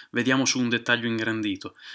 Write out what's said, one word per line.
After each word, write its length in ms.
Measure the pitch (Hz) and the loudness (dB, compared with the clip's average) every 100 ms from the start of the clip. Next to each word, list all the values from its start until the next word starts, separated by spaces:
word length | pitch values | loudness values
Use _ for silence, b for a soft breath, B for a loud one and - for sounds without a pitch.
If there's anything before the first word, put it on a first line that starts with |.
| B | B
Vediamo 340 | 120 120 131 | -2 2 4
su 140 | 131 127 | 2 2
un 100 | 120 | 2
dettaglio 380 | 117 120 120 117 | 0 2 0 0
ingrandito. 720 | 113 113 113 107 95 - B B | -2 -2 -2 -2 -4 -10 B B